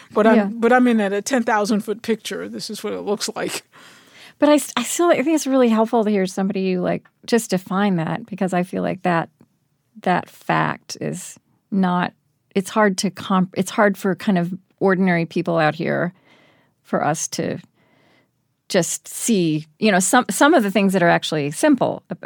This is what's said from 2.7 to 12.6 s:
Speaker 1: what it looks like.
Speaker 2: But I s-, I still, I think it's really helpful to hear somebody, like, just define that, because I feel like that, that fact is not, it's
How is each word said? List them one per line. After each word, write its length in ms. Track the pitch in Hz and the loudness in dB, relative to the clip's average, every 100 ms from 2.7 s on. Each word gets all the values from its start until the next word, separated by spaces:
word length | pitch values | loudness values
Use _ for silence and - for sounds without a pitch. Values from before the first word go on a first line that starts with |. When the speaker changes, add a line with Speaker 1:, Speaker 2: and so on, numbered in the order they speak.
| 208 | -10
Speaker 1:
what 80 | 208 | -8
it 80 | 190 | -6
looks 280 | 180 208 - | -4 -4 -4
like. 300 | - 185 - - _ - - _ - - - | -6 -6 -8 -14 _ -20 -20 _ -20 -16 0
Speaker 2:
But 100 | 294 | 2
I 60 | 302 | 2
s-, 180 | - - | 0 -6
I 80 | |
still, 240 | 240 - 349 | -4 0 2
I 160 | 311 | 2
think 120 | 262 311 | 2 0
it's 120 | 269 | 0
really 220 | 262 240 | 2 4
helpful 340 | 220 226 240 | 2 2 0
to 60 | 208 | 0
hear 160 | 202 185 | 0 0
somebody, 500 | - 190 196 190 180 | -2 -4 -2 -2 -2
like, 300 | 180 175 _ _ - | -2 -4 _ _ -2
just 240 | 233 - | -2 0
define 460 | 185 - 190 202 175 | -4 -2 -2 0 0
that, 300 | 165 165 - | -2 -6 -8
because 280 | 185 185 | -6 -2
I 80 | 180 | -2
feel 200 | 180 190 | -2 -4
like 180 | 175 185 | -4 -4
that, 280 | 180 165 - _ _ _ _ _ _ 220 | 0 0 -2 _ _ _ _ _ _ -8
that 260 | 196 175 - | -2 -2 -2
fact 680 | - - 156 156 139 - - | -12 -4 -2 -2 -4 -12 -10
is 380 | 151 170 - - _ _ - | -8 -8 -12 -20 _ _ -6
not, 420 | 196 185 180 175 - _ _ _ | -2 0 0 -2 -6 _ _ _
it's 160 | 196 | -4